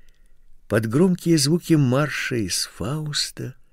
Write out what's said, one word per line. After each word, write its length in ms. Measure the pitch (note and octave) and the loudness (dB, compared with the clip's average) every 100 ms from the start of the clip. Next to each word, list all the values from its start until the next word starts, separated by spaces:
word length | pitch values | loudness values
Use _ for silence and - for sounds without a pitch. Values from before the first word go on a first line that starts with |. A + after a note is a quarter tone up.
| - - - - - - - | -20 -20 -20 -20 -20 -18 -2
Под 200 | G#2+ A2 | -2 0
громкие 500 | C3 F#3+ F3 E3+ E3 | 2 2 2 2 2
звуки 380 | C#3 E3+ - D#3+ | 2 0 2 4
марша 600 | C3 B2+ D3 - - B2+ | 4 2 0 -4 -4 -4
из 280 | F#2+ - - | -4 -4 -6
Фауста 880 | - G2 D3+ D3+ C#3+ - - B2 - - | -8 -6 -6 -6 -6 -6 -8 -12 -12 -20